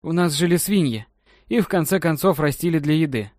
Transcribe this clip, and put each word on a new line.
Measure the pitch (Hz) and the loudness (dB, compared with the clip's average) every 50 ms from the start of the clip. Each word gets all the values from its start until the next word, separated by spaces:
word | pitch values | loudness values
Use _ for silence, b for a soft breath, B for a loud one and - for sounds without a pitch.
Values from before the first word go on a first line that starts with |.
| - | -4
У | 151 | -2
нас | 165 175 175 170 143 | 0 2 2 2 2
жили | 143 180 170 175 | 0 2 2 2
свиньи. | 170 - 190 208 196 160 135 113 107 107 _ _ b b b b b b | 0 0 0 0 2 2 0 -2 -6 -10 _ _ b b b b b b
Их | b 226 240 180 | b 0 0 0
в | |
конце | - - 180 156 - 190 185 | 0 0 -2 0 0 -2 0
концов | - 165 156 147 - 190 165 143 | 0 0 -2 2 0 0 2 2
растили | 156 147 135 - 165 175 165 | 0 -2 -2 -2 -2 -2 0
для | 156 143 147 151 | 0 0 0 2
еды. | 160 160 147 127 113 104 95 _ | 2 0 0 -2 -6 -6 -6 _